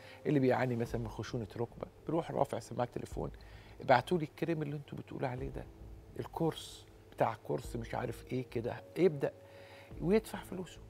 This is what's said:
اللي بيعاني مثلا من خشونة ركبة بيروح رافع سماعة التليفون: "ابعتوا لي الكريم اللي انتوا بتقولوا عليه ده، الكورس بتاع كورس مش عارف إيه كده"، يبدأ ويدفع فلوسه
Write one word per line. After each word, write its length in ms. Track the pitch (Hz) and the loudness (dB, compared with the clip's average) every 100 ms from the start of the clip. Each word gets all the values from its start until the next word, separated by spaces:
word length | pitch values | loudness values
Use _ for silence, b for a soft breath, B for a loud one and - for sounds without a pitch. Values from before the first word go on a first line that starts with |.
| B B - | B B 2
اللي 140 | 147 | 6
بيعاني 360 | 131 117 127 117 | 8 6 4 2
مثلا 260 | 117 117 | 0 -2
من 80 | 113 | -2
خشونة 380 | - 107 127 104 - | -4 -4 -4 -4 -4
ركبة 300 | 120 - - - - | -4 -4 -10 -10 -2
بيروح 260 | 165 147 | 0 2
رافع 280 | 135 139 113 | 4 4 2
سماعة 260 | - 117 123 | -4 0 0
التليفون: 460 | - - - - - B B B B | -2 -6 -4 -4 -6 B B B B
"ابعتوا 360 | - 123 - 180 | 6 8 8 2
لي 60 | 151 | 0
الكريم 360 | - 160 160 | -2 0 0
اللي 140 | 147 147 | -2 -4
انتوا 220 | - 143 | -8 -10
بتقولوا 300 | - - 135 | -8 -2 -2
عليه 220 | 127 135 | -2 -4
ده، 160 | - - - - - - - | -6 -10 -12 -16 -16 -12 -8
الكورس 680 | 117 - 165 - - - - - - | -4 0 0 0 -8 -14 -18 -20 -6
بتاع 240 | - 120 110 - | 0 2 0 -4
كورس 280 | 143 - 123 | -4 -4 -6
مش 200 | 113 123 | -4 -4
عارف 300 | 127 117 - | -4 -4 -4
إيه 140 | 127 123 | -4 -2
كده"، 320 | 117 113 117 - - | -2 -2 -4 -4 4
يبدأ 360 | 180 143 147 - B B B B B - | 6 6 -2 -2 B B B B B -2
ويدفع 420 | 156 220 - 196 | 4 4 4 -8
فلوسه 360 | - 185 180 - | -6 -6 -8 -12